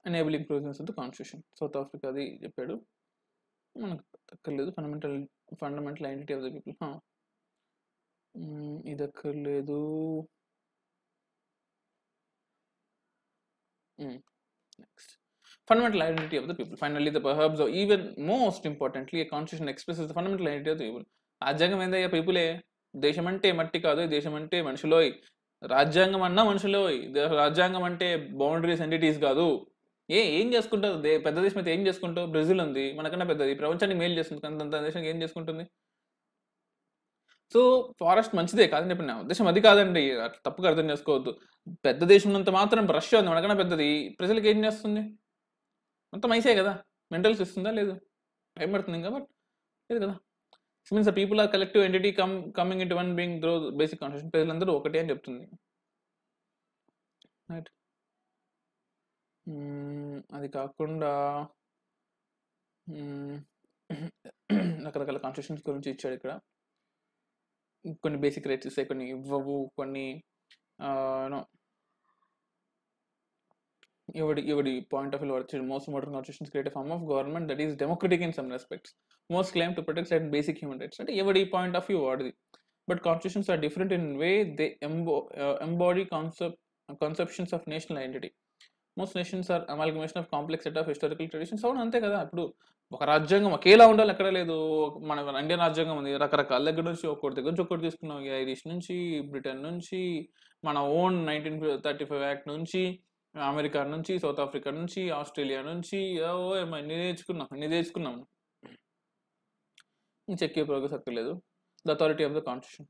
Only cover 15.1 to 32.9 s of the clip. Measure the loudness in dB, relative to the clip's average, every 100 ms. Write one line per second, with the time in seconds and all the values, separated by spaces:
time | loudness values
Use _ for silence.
15.1 | _ _ _ _ -20 2 2 4 0 -2
16.1 | -2 -4 -6 -6 -10 -10 -8 -6 -2 -2
17.1 | 0 0 2 0 2 0 0 2 2 0
18.1 | -8 -2 2 0 0 -8 -4 -4 -4 -6
19.1 | -6 -4 -6 -8 -8 -8 -8 -8 -6 -4
20.1 | -4 -4 -2 -2 -2 -4 -4 -4 -8 -14
21.1 | _ _ _ -2 2 2 2 0 0 2
22.1 | 0 2 2 0 -2 -12 _ _ 0 0
23.1 | 2 -2 2 2 2 -2 0 2 2 2
24.1 | 0 -2 -6 -4 -2 -2 -4 4 6 6
25.1 | 2 -18 _ _ _ 2 4 6 6 4
26.1 | 4 2 6 6 4 2 2 2 0 -2
27.1 | 0 2 4 4 6 2 2 -2 0 0
28.1 | 0 -4 0 0 2 2 0 0 2 2
29.1 | 4 2 4 2 0 -4 _ _ _ 0
30.1 | 2 4 2 2 2 2 0 0 0 2
31.1 | 2 2 2 0 0 -2 0 0 0 -4
32.1 | -4 -2 0 2 2 2 -2 -4